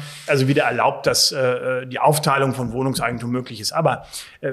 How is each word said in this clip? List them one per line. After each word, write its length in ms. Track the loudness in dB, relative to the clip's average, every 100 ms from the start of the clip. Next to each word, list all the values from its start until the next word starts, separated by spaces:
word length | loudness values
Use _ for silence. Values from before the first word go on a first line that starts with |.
| -4 -8 0
also 180 | 2 4
wieder 160 | 4
erlaubt, 460 | 2 4 2 2 0
dass, 240 | 2 2
äh, 520 | 2 0 0 -2 -4
die 140 | -4 2
Aufteilung 560 | 2 4 2 2 2
von 180 | 0 -4
Wohnungseigentum 600 | -2 -2 -2 -4 -4 -4
möglich 280 | -4 -6 -8
ist. 120 | -6
Aber, 320 | 0 0 0 -8 -16 -18 -10
äh, 100 | -8